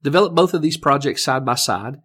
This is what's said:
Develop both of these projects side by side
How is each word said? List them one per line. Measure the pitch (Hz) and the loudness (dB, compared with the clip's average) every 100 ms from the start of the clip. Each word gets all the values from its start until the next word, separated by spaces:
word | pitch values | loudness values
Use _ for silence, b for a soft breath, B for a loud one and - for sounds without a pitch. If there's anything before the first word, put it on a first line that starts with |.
Develop | 143 160 196 | 2 2 2
both | 165 185 | 4 2
of | 175 | 2
these | 151 156 | -2 -2
projects | 147 139 139 - | 0 0 0 -4
side | - 131 | -2 -2
by | 131 123 | -2 -2
side | - 95 107 139 | -2 -4 -6 -14